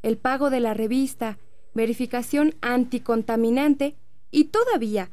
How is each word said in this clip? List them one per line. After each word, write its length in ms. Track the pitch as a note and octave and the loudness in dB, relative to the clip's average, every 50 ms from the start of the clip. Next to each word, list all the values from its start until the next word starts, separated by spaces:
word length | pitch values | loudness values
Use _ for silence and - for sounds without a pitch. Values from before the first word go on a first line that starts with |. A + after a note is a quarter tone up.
el 160 | - A3 A3+ A3+ | 0 -2 -2 0
pago 320 | - B3+ C4 C4 C#4+ C#4+ | 0 -2 0 2 2 2
de 100 | C4 B3+ | 2 2
la 140 | A#3+ A3+ G#3+ | 0 0 0
revista, 640 | G#3+ A3 G#3+ A#3+ C4 C4+ C4 - - A#3 A3 G#3 - - - - - - - - | -2 -2 0 0 0 0 -2 -2 -6 -6 -6 -6 -10 -14 -16 -16 -14 -14 -8 -2
verificación 800 | A3+ A3+ A3+ A#3 - B3+ A#3 - A#3+ A#3+ - - C#4+ D4+ D#4 - - | 0 2 2 2 0 -2 -2 -2 -4 -2 0 2 2 2 2 2 0
anticontaminante, 1400 | - A#3+ B3 B3 B3 B3 - A#3+ - - A#3 A3+ A3 - A3+ A3+ A3+ A3+ A#3+ C4 C#4+ D4+ C#4+ C#4+ C#4 C#4+ - - - - - - - - | -2 0 2 2 2 2 -2 -4 0 0 0 0 0 0 2 2 4 4 4 4 4 4 2 2 0 -4 -4 -8 -14 -14 -14 -14 -14 0
y 140 | - C#4+ D4+ | 2 2 2
todavía 680 | - - G#4+ A#4+ B4+ A4 D#4 A3+ G#3+ G#3 G#3 F#3 F#3 | 4 4 0 2 2 2 0 0 0 -2 -2 -2 -4